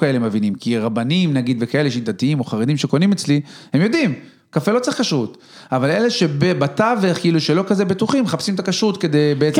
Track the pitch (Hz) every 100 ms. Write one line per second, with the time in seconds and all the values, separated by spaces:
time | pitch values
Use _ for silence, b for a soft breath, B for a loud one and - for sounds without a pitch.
0 | 151 127 113 104 104 95 113 117 110 113
1 | 120 180 175 135 123 120 117 139 147 120
2 | 113 98 131 151 117 107 123 147 123 139
3 | 196 196 - 147 143 B B 135 202 330
4 | 247 120 B B B 165 170 233 247 -
5 | 240 151 110 - B B B 131 139 185
6 | 240 - 165 143 180 151 139 - 214 240
7 | 190 165 175 165 151 156 196 196 190 190
8 | 220 277 208 160 - 190 185 180 214 -
9 | 165 147 151 143 151 214